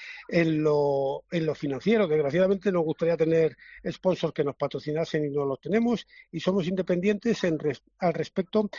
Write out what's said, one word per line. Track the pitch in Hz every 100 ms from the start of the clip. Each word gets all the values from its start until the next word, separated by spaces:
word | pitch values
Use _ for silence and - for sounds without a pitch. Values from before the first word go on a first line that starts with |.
| - - -
en | 180 165 151
lo, | 156 147 143 139 135 147 -
en | 170
lo | 160
financiero. | 139 147 131 185 226 185
Desgraciadamente | 156 143 160 190 196 202
nos | 180
gustaría | 160 151 170 165
tener | 160 165 156 - - - 180
sponsors | - 185 165 160
que | -
nos | 143
patrocinasen | - 143 139 151 151 165 160 147
y |
no | 143
los | 139 135
tenemos, | - 208 233 226 - - -
y | 165
somos | 185 196 170
independientes | 185 180 175 196 208 233 214
en | 180 156
res-, | 151 131 _ -
al | 180
respecto | 165 151 - 180 214 214